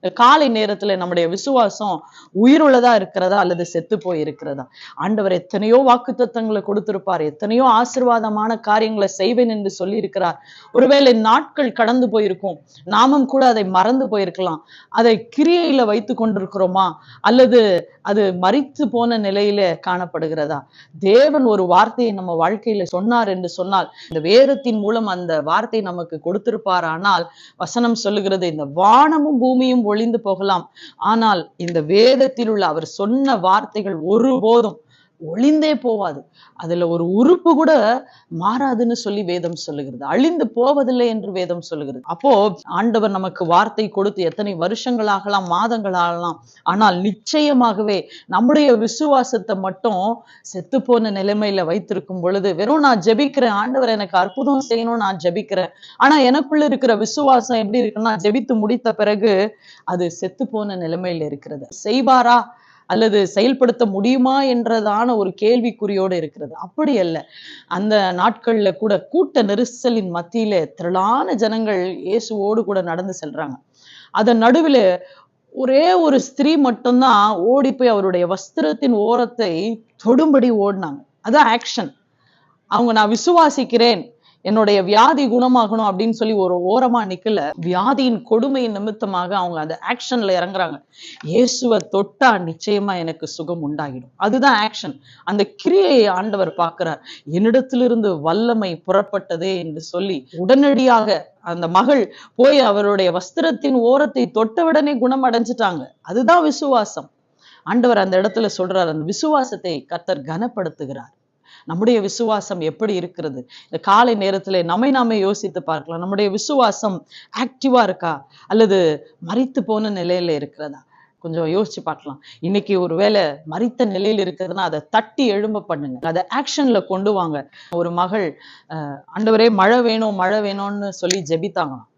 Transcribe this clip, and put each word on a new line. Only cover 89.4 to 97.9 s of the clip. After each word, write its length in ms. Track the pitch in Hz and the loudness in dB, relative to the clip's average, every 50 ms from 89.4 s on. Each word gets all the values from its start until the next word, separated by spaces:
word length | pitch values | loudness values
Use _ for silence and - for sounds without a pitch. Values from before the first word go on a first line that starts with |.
| 180 175 170 160 | -4 -4 -6 -8
அந்த 180 | 151 160 160 - - 180 | -8 -8 -10 -10 -6 -8
ஆக்ஷன்ல 420 | 240 247 - - 262 240 220 196 185 175 | -8 -8 -6 -4 -4 -2 0 0 0 -2
இறங்குறாங்க. 420 | 170 185 190 190 185 165 147 147 _ _ _ - - - - - - | -2 -4 -4 -6 -6 -6 -6 -14 _ _ _ -20 -20 -20 -20 -16 -10
"இயேசுவை 540 | 151 170 220 254 240 - - 254 240 226 202 - - - | -2 0 2 2 2 0 -2 0 0 0 0 -2 -2 -2
தொட்டா 560 | 196 202 196 _ _ 269 254 220 190 175 165 | -2 -2 -4 _ _ 2 2 2 2 -2 -8
நிச்சயமா 480 | 160 160 - 214 208 202 202 202 190 | -10 -8 -4 -4 -2 -2 -2 -4 -4
எனக்கு 300 | 180 165 165 160 165 - | -4 -6 -6 -8 -8 -10
சுகம் 360 | 151 - - 165 156 175 170 156 | -14 -10 -10 -8 -8 -6 -6 -6
உண்டாகிடும்." 480 | 143 151 151 151 143 127 127 123 - _ | -6 -6 -6 -8 -8 -10 -14 -16 -18 _
அதுதான் 540 | _ 185 208 208 262 240 277 254 208 208 220 | _ -2 0 0 2 2 2 2 2 0 -4
ஆக்ஷன். 280 | 220 - - 160 - - _ - - _ _ | -6 -8 -12 -12 -12 -14 _ -20 -20 _ _
அந்த 300 | - 196 208 208 208 - | -6 -2 -2 -2 -4 -4
கிரியையை 520 | - - 339 349 392 392 349 294 254 220 202 | -6 -2 2 2 4 4 4 4 4 4 4
ஆண்டவர் 460 | 185 180 190 220 208 196 185 165 - | 2 -2 -4 -4 -2 -2 -2 -4 -2
பார்க்கிறார். 480 | - 170 165 165 - 180 165 151 - _ - - - _ 143 | -2 -4 -4 -2 -6 -6 -6 -6 -8 _ -20 -20 -20 _ -6
"என்னிடத்திலிருந்து 920 | 151 175 208 226 226 262 262 262 262 240 254 240 | -4 0 0 2 2 2 0 0 -2 0 2 2